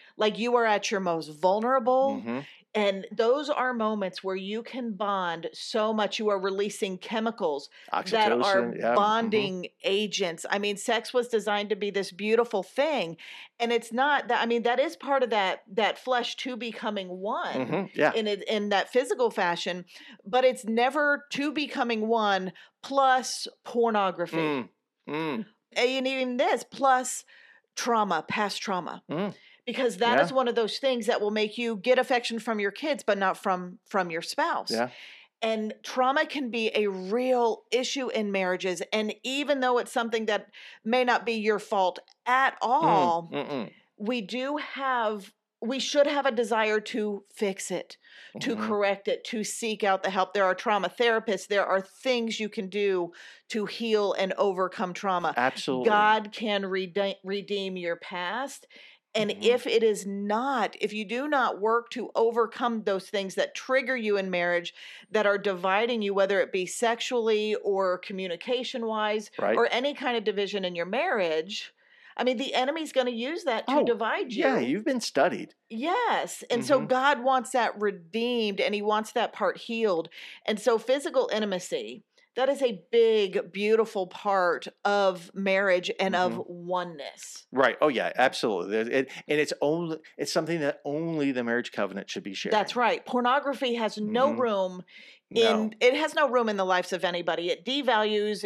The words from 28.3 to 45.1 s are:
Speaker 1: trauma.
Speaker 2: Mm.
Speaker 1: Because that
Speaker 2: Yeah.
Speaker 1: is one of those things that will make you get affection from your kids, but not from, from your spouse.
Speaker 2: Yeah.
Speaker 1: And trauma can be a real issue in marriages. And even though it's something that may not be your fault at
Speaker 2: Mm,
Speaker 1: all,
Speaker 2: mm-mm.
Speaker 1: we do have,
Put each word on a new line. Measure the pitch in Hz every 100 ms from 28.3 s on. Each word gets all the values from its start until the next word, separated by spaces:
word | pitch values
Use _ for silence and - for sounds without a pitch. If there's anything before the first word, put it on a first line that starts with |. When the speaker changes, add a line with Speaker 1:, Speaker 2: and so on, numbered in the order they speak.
| 202 202 -
Speaker 1:
trauma. | - 180 156 - -
Speaker 2:
Mm. | 156 196 - - _ -
Speaker 1:
Because | 233 247 180
that | 233 240
Speaker 2:
Yeah. |
Speaker 1:
is | -
one | 262 240
of | 233
those | 214 -
things | 269 247 214
that | 165
will | 208
make | 214 214 214
you | 233 214
get | 226 254
affection | 254 240 240 226
from | 233 214
your | 202
kids, | 202 302 285
but | - 202
not | 190 180
from, | 208 180 180 180 _
from | 202 175
your | 160
spouse. | - - 330 269 -
Speaker 2:
Yeah. | 113 123 - - - - _
Speaker 1:
And | 220 220 214 -
trauma | - 254 254 285 311
can | 302 247
be | 233 220 220
a | 208
real | 190 185 233 254 247 233 - -
issue | 240 262 285 247
in | 220 208
marriages. | 196 185 180 185 180 -
And | 214 214 -
even | 247 277 285 277
though | 254 240
it's | 226
something | 254 233 226 220
that | 208 - - - - 220
may | 254
not | 247 226 220
be |
your | 226 208 208
fault | - 208 185 - - _ -
at | 262 269 -
Speaker 2:
Mm, |
Speaker 1:
all, | 220 277 320 202 175 170 170
Speaker 2:
mm-mm. | 143 127 139 101 - _ -
Speaker 1:
we | 208 247
do | 185 247 269 294
have, | 277 269 269 247 214